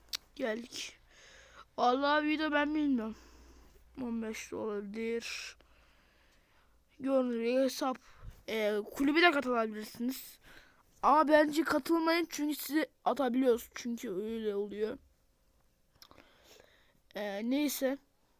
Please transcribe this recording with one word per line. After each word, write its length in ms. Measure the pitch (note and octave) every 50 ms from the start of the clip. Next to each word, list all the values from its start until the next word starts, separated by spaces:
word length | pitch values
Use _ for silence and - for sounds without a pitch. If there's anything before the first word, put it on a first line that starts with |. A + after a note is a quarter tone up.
| _ - - - - _ _
Geldik. 640 | - C4 A3+ G#3+ A#3 A#3 - - - - - - - _ _ - - - - - - - - - - - - _ -
Vallahi 480 | A#3 B3 B3+ C4+ C#4+ C#4+ D4 D4+ D4+
video 260 | D4+ D#4 D4 D#4 D#4
ben 240 | D4 D4 D4 D4 D4+
bilmiyorum. 400 | D#4 D4+ C#4+ C4+ A#3 G#3+ A3 A3 - - - - - - - - - - - - - - - - -
On 200 | C4 A#3+ A3+ A3+
beş 300 | A3 A3 A3 - - -
de 40 | C4+
olabilir. 1000 | A3 A3 A3 G#3 G3+ G#3 G3+ G3+ A3 A3+ A3+ A#3 A#3 A3+ - - - - - - - - _ - - _ _ _ _ _ _ _ _ _ _ _ _ _ _ _ _ _ _ _ _ _ _ _ -
Gördüğünüz 400 | C4 C4+ C4+ C4 B3+ B3 A#3+ A3+
gibi 240 | A3+ A#3 B3 C4 C4+
hesap. 360 | B3+ - - D4+ C4 B3+ - - - - - - - - - - -
Ee, 300 | A3 A3 G#3+ G#3 G#3+ G#3 G#3 -
kulübe 300 | - - C#4 C#4+ D4 E4
de 100 | F4 F4
katılabilirsiniz. 1080 | D4 C#4+ C4 B3+ B3 A#3 A3+ A3 G#3 G#3+ G#3+ - - - A#3+ B3 C4 - - - - - _ - - - - - _ _ _ _ _ _ -
Ama 240 | G#3 C#4 D4+ D#4 C#4
bence 360 | D#4 D4+ D#4 D4+ D4 D#4 D#4
katılmayın 640 | - D4+ D4+ - - E4 E4 E4 E4 E4 F4 E4+ -
çünkü 260 | - - D4 D4 D4
sizi 340 | - - - C4+ D#4+ D4+ - _ _ _
atabiliyoruz. 640 | - A3+ A#3 C#4 B3+ A#3 C4 C4+ B3+ A3+ A#3+ - - -
Çünkü 360 | - - A#3+ A#3 A3+ - A#3
öyle 440 | F#3 F3+ G#3+ A3 A3+ A3+ A3 G#3+ G3+
oluyor. 420 | G3+ G#3 G#3 G3+ G#3 G#3+ G#3+ C#4 C4+ - _ _ _ _ _ _ _ _ _ _ _ _ _ _ _ _ _ _ _ - - - - - _ _ _ _ - - - - _ _ _ _ _ _ _ _ _ -
Ee, 340 | G3 G#3 G#3 G3 G3+ A3 A#3
neyse. 480 | C4 C#4+ D4+ C#4+ - - C#4 B3+ C#4 C#4 - _ _ _ _ _ _